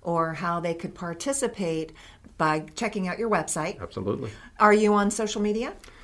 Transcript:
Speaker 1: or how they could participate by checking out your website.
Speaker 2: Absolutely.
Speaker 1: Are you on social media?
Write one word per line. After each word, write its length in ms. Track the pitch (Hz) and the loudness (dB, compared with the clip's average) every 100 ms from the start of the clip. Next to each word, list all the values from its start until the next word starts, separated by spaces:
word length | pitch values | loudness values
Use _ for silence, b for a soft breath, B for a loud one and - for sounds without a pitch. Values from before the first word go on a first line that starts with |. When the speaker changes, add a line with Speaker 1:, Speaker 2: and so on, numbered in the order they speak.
Speaker 1:
or 320 | 170 165 160 | -2 0 0
how 260 | 156 175 170 | -2 -2 -2
they 140 | 170 | -2
could 220 | 170 - - | -4 -6 -8
participate 1000 | 175 170 277 269 240 233 175 160 156 B B B - - | -8 -6 -4 -2 -2 -2 -2 -2 -4 B B B -20 -2
by 280 | 156 156 156 - | 0 0 -4 -6
checking 320 | 226 214 185 | -4 -2 -4
out 120 | 175 | -2
your 100 | 226 | 0
website. 500 | 185 156 170 160 - | 0 0 -4 -4 -6
Speaker 2:
Absolutely. 520 | 87 98 95 - 113 B B - | -8 -4 -4 -4 -6 B B 4
Speaker 1:
Are 140 | 214 | 6
you 200 | 208 214 208 | 8 6 6
on 160 | 202 | 4
social 300 | - 214 214 | 0 -2 0
media? 320 | 208 214 254 - B B | 0 0 -4 -10 B B